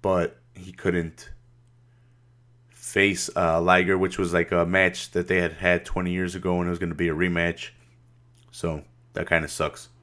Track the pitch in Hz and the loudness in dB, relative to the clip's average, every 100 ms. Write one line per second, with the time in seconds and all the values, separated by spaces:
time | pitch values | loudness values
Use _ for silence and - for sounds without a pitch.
0 | 98 92 82 - _ - 92 - 95 87 | 2 2 0 -6 _ -18 -18 -4 -2 -2
1 | 82 - - - _ _ _ _ _ _ | -4 -10 -18 -20 _ _ _ _ _ _
2 | _ _ _ _ _ _ _ - - 101 | _ _ _ _ _ _ _ -16 -4 2
3 | 101 90 - - 85 82 87 92 90 95 | 4 2 -4 0 2 2 4 4 4 2
4 | 92 - 90 87 87 87 85 95 92 90 | 0 0 0 0 2 2 2 4 2 0
5 | - 90 87 92 85 78 92 87 - - | -6 -4 0 0 0 0 2 2 0 -4
6 | 90 90 90 90 90 90 87 87 87 78 | -2 -2 -4 -4 -2 0 0 -2 -4 -2
7 | 85 78 90 85 85 82 - - _ _ | -2 0 0 0 0 -2 -10 -18 _ _
8 | _ _ _ _ _ - 85 78 - _ | _ _ _ _ _ -8 -6 -6 -12 _
9 | _ - 85 82 76 - 78 - - _ | _ -10 0 0 0 -4 -4 -4 -20 _